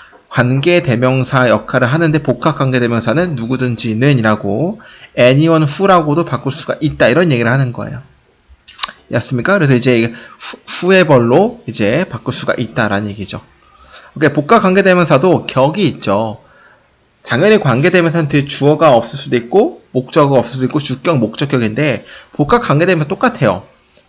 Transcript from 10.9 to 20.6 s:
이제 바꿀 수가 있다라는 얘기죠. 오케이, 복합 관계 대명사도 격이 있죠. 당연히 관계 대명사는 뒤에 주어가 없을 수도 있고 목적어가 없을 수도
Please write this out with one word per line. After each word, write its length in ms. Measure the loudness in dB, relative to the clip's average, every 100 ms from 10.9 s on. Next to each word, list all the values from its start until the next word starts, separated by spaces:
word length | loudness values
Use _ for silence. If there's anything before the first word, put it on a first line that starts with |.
| 4 4 4 4 2 2 -4 -10
이제 380 | -2 0 0 -4
바꿀 240 | -8 -8
수가 200 | -6 -4 -4
있다라는 520 | -4 -2 -2 -2 -6
얘기죠. 300 | -10 -12 -12 _ _ _ _ -20 -20 -16 -2
오케이, 160 | 0
복합 300 | 0 2 2
관계 200 | 4 2
대명사도 640 | 4 2 4 2 4 0 0
격이 400 | 0 0 0 -2
있죠. 540 | -2 -2 -2 -2 -8 _ _ _ _ _ _ _ _
당연히 340 | -6 0 2 2
관계 320 | 2 0 2
대명사는 380 | 2 0 0 0
뒤에 160 | -2
주어가 500 | -2 0 0 4 4
없을 240 | 4 0 -10
수도 180 | -4 -4
있고 460 | 0 0 0 -4 _
목적어가 460 | -6 -2 0 2 2
없을 160 | 0
수도 120 | -4